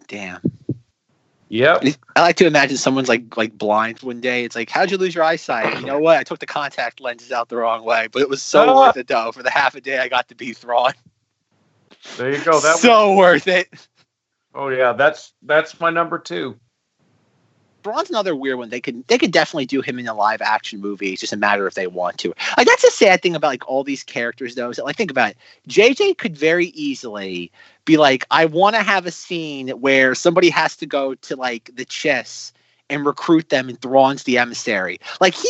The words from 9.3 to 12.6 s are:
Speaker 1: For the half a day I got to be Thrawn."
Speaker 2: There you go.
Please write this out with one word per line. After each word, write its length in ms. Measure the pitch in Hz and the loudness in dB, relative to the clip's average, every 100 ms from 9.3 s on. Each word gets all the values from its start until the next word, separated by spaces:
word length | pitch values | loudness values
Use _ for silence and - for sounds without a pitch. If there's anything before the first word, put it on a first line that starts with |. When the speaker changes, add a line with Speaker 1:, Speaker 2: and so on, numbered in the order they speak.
Speaker 1:
For 100 | 127 | -6
the 60 | 127 | -4
half 240 | 151 139 139 | 0 0 -2
a 40 | |
day 180 | 127 131 | -8 -6
I 100 | 127 | -2
got 200 | 127 - | -4 -4
to 60 | |
be 180 | 117 117 | -10 -14
Thrawn." 400 | 110 117 120 123 - _ _ _ _ _ _ _ _ _ _ - - | -12 -2 0 0 -4 _ _ _ _ _ _ _ _ _ _ -18 -8
Speaker 2:
There 160 | 127 | -4
you 100 | 143 | -2
go. 140 | 160 156 | 2 2